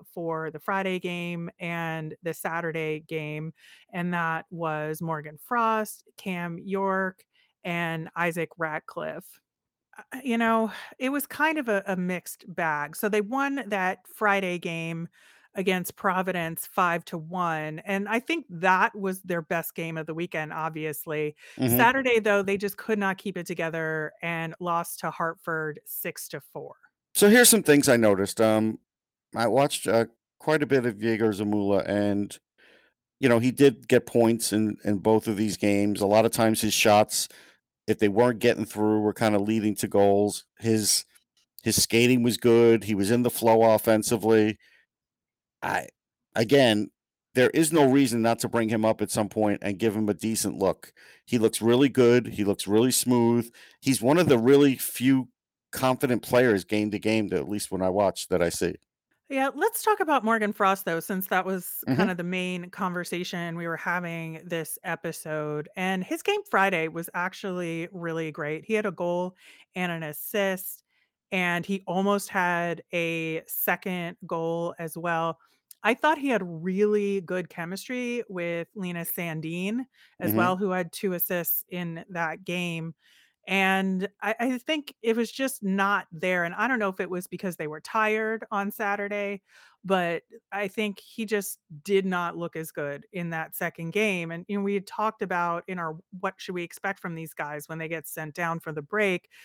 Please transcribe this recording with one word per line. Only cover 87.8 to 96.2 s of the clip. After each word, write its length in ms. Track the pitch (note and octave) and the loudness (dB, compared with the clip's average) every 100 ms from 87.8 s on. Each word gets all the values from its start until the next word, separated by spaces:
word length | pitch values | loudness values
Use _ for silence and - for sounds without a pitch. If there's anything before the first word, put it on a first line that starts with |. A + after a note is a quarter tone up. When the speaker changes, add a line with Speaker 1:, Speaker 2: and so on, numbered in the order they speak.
Speaker 1:
tired 640 | - A3+ G#3+ G#3+ A3 A3 - | -6 -2 0 0 -2 -6 -6
on 180 | G#3 G3+ | -4 -4
Saturday, 720 | - G#3 G3+ G3+ G#3 G3+ G3+ _ _ - _ | -4 -4 -4 -4 -6 -6 -8 _ _ -20 _
but 380 | - F#3+ F3 E3 - A3+ - | -2 0 0 -4 -8 -20 -12
I 160 | G3 G3+ | -6 -6
think 320 | - G#3+ F#3+ | -4 -4 -6
he 240 | - - G#3+ | -14 -10 -4
just 320 | G#3+ G3 - _ D3+ | -2 -4 -10 _ -14
did 240 | E3+ G3 F#3+ | 0 0 2
not 300 | F3+ F3 E3+ | -2 -4 -6
look 180 | E3+ | -8
as 160 | D#3+ D#3+ | -8 -10
good 340 | - D3 C#3+ - | -8 -8 -8 -12
in 180 | F#3+ E3+ | -10 -8
that 260 | E3 D#3+ - | -6 -8 -6
second 340 | E3+ - E3 | -8 -6 -6
game, 400 | G3+ G#3+ F3+ E3 | -2 0 -2 -6
and, 140 | E3 F3+ | -10 -6
you 120 | G3+ | -4
know, 40 | |
we 120 | G3 | -2
had 120 | G3+ F#3+ | -4 -6
talked 340 | - G#3+ G#3+ | -4 -4 -4
about 440 | F#3+ F3+ F3 E3+ - | -4 -2 -2 -4 -6
in 140 | F#3 | -8
our 160 | E3 D#3+ - F3+ | -8 -10 -14 -8